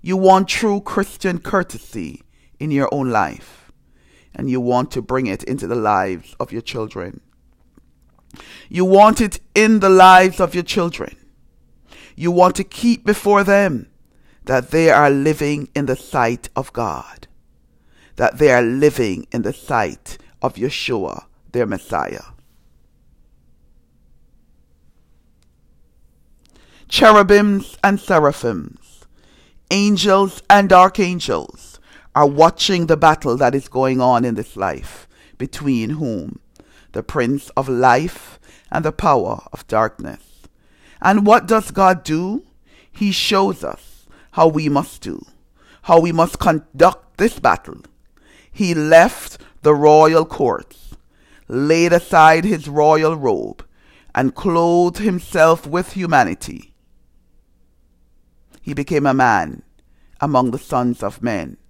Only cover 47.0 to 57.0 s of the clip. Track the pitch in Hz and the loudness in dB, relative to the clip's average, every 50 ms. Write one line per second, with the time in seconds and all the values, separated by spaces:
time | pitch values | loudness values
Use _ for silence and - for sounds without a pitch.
47 | _ _ _ - 190 226 - - - - 85 - _ - - - _ _ _ _ | _ _ _ -2 -2 -2 -2 -4 -6 -6 -6 -6 _ -20 -20 -20 _ _ _ _
48 | _ _ _ _ _ _ _ _ _ _ - - 214 180 170 160 151 151 160 165 | _ _ _ _ _ _ _ _ _ _ -8 -6 -4 -4 -2 -4 0 6 6 6
49 | 175 - - - - - - - - _ _ - - 151 151 143 147 151 151 151 | 6 6 0 -8 -18 -20 -20 -20 -20 _ _ -2 2 2 2 4 4 6 6 6
50 | 156 156 160 160 160 165 - - 147 120 87 - - _ - _ - - - - | 6 6 4 2 0 -2 -4 -4 -2 -2 -2 -6 -10 _ -20 _ -20 -20 -20 -20
51 | _ _ _ _ _ _ _ _ _ - - 127 139 147 160 165 170 170 170 170 | _ _ _ _ _ _ _ _ _ -8 -6 -4 0 0 2 2 2 2 2 0
52 | - - - 165 156 160 160 165 165 214 190 156 135 147 143 151 147 151 156 156 | 0 0 4 6 6 6 4 4 0 -2 -4 -4 -6 -6 -2 0 2 2 2 2
53 | 156 156 165 156 135 120 104 73 55 50 50 - - _ _ _ _ _ _ _ | 2 -2 -2 -2 -2 -2 -2 -2 -6 -10 -12 -16 -20 _ _ _ _ _ _ _
54 | _ - - - 131 131 - - - 196 170 170 170 170 170 175 175 175 170 - | _ -8 -4 -2 -2 -2 -4 -4 -4 -2 0 0 2 2 2 2 0 0 -2 -4
55 | 208 214 180 180 - - - 175 156 165 165 165 - 143 147 175 185 - - 190 | -4 -4 -4 -4 -8 -6 0 2 4 4 4 0 -2 -8 -6 -6 -6 -6 -8 -8
56 | 180 165 160 135 117 87 90 - - - - - - _ _ _ _ _ _ _ | -6 0 2 2 2 0 -4 -10 -12 -16 -16 -18 -20 _ _ _ _ _ _ _